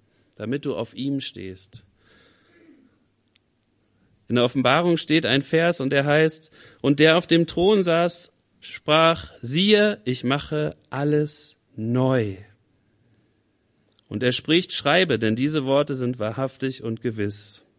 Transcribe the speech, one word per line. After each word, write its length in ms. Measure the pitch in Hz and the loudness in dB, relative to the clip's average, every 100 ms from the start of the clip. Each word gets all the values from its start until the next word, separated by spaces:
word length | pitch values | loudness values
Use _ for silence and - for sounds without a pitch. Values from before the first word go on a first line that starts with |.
| _ _ _ - | _ _ _ -12
damit 240 | 107 143 | -6 -6
du 100 | 143 | -6
auf 200 | 95 117 | -6 -8
ihm 260 | 117 135 139 | -8 -6 -6
stehst. 640 | - 101 95 92 - - _ _ _ _ _ _ _ _ _ _ _ _ _ _ _ _ _ _ _ _ _ _ _ _ - | -8 -12 -14 -14 -16 -18 _ _ _ _ _ _ _ _ _ _ _ _ _ _ _ _ _ _ _ _ _ _ _ _ -4
In 100 | 123 | 0
der 80 | |
Offenbarung 520 | 123 139 123 147 175 165 | 0 2 2 2 2 0
steht 300 | - 156 113 | 0 0 2
ein 160 | 135 | 0
Vers 400 | 139 160 170 175 | 0 0 0 0
und 80 | 135 | 0
der 160 | 143 143 | 0 2
heißt, 440 | 151 160 - - - - - | 2 2 -2 -8 -20 -20 -4
"Und 180 | 135 143 | 0 4
der 200 | 156 165 | 4 4
auf 80 | - | 4
dem 200 | 170 160 | 2 2
Thron 360 | - 185 208 | 0 2 4
saß, 500 | 175 165 175 - - _ _ _ | 2 0 0 -2 -6 _ _ _
sprach, 760 | - - - 156 165 165 - - | -20 -8 2 4 4 2 -4 -10
siehe, 580 | 117 151 196 208 208 202 123 | -2 2 4 4 4 0 -4
ich 180 | 127 | -4
mache 500 | 120 143 - 151 151 - - | -2 -2 -2 -4 -4 -8 -10
alles 680 | 131 147 151 151 - - - _ - | -4 0 0 -2 -6 -14 -18 _ -8
neu." 600 | 110 123 131 131 107 95 104 _ _ _ _ _ _ _ _ _ _ _ _ _ _ _ - | -2 0 2 2 -2 -6 -16 _ _ _ _ _ _ _ _ _ _ _ _ _ _ _ -12
Und 140 | 107 | -4
er 100 | 127 | -2
spricht, 400 | 127 - 165 180 | 0 0 0 0
"Schreibe, 460 | - 143 180 175 113 | -2 0 2 2 0
denn 180 | 110 113 | 0 0
diese 300 | 143 156 131 | 0 -2 0
Worte 280 | 139 147 | 0 0
sind 240 | 131 123 123 | -2 -4 -4
wahrhaftig 640 | 110 113 135 - 135 131 | -6 -4 -6 -6 -8 -6
und 200 | 120 113 | -8 -6
gewiss." 600 | 123 110 101 104 - - _ | -6 -4 -4 -4 -8 -12 _